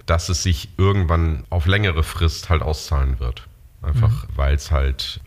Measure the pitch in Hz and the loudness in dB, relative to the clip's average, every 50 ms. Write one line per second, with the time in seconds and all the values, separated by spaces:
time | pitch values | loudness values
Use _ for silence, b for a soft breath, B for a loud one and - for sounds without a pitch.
0 | - - 82 82 - - 87 - - 92 82 - - - - - 95 98 98 101 | -2 0 0 0 0 -2 -4 -2 0 0 0 0 -2 -8 -2 2 2 2 4 2
1 | 90 80 85 82 82 80 78 - - - 85 87 78 92 95 101 104 95 78 80 | 2 2 2 2 2 2 0 -2 -4 -4 -2 0 2 2 2 2 2 2 2 0
2 | 78 - - 87 87 80 - - - - 87 76 76 78 76 - - - - 69 | -2 -2 -2 0 0 0 0 -2 -2 0 0 0 2 0 -4 -4 -4 -2 0 0
3 | 67 67 65 62 64 60 60 - - - - - - - - - - 87 71 123 | 0 0 0 -2 -4 -6 -6 -8 -12 -20 -20 -20 -20 -20 -20 -10 -4 -2 0 2
4 | 110 110 117 - - - - 73 69 67 71 71 - - 78 69 67 67 65 - | 4 2 2 0 -4 -8 -4 0 0 2 2 0 0 0 0 2 2 0 -2 -4
5 | - - - - - | -6 -10 -10 -12 -6